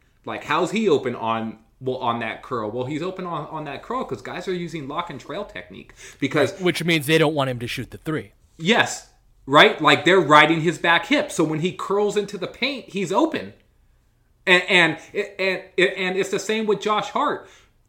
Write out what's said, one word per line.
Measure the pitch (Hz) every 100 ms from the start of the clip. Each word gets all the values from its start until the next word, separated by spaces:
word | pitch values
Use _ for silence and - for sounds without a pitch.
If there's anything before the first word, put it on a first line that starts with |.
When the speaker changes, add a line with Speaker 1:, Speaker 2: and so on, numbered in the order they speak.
| _ _ 117
Speaker 1:
Like, | 107
how's | - 156 170
he | 202 208
open | 135 131 117
on, | 113 113 110 - _ -
well, | 127 127
on | 120 117
that | 110 98
curl?" | - 123 107
Well, | 117 123
he's | 151
open | 180 185 180
on, | 160 151
on | 156 151
that | 135
curl | - 247
'cause | - 127
guys | 131 143 185
are |
using | 180 170 160 135
lock | 156 -
and | 135
trail | - 160 -
technique | - - - - - - -
because | 139 156 127
Speaker 2:
Right, | -
which | 180 -
means | 170 160 135
they | 160
don't | 151 156
want | 135
him | 123
to | 117
shoot | - 110
the | -
three. | - 151 98 _ _ -
Speaker 1:
Yes, | 165 226 - - - _ _ _ -
right? | 147 208 -
Like, | 151 139 165
they're | 190
riding | 147 151 156 165
his | 165 151
back | 175 170 -
hip. | 285 -
So | -
when | 156 156
he | 180
curls | - - 202 208 208
into | 202 196
the | 175
paint, | - 254 262 -
he's | 190 170
open. | 208 320 - 95 - _ _ _ _ _ _ _ _ -
And, | 180
and, | 180 185 165 151 - 190 - -
and, | 190 185 - -
and | 185 190 185 185
it's | -
the | 190
same | - 220 214
with | 202
Josh | 208 214 202
Hart, | 226 285 156 - _ _ _